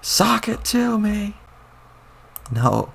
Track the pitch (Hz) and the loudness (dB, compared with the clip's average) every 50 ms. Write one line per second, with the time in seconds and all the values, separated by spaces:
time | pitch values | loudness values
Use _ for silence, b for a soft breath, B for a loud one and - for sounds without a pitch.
0 | - - - - 185 220 240 220 - - 226 - - - - 240 240 240 233 220 | -4 -2 2 2 4 4 2 0 0 -4 -6 -4 -4 -2 0 0 2 2 0 0
1 | 214 208 208 208 202 202 208 - - - - - - - - - - - - - | 0 0 0 -2 -4 -6 -8 -10 -18 -20 -20 -20 -20 -20 -20 -20 -20 -20 -20 -20
2 | - - - - - - - - - - 123 113 117 127 104 113 101 - - | -20 -20 -20 -20 -20 -20 -20 -20 -10 -6 -4 2 2 2 2 2 0 -2 -8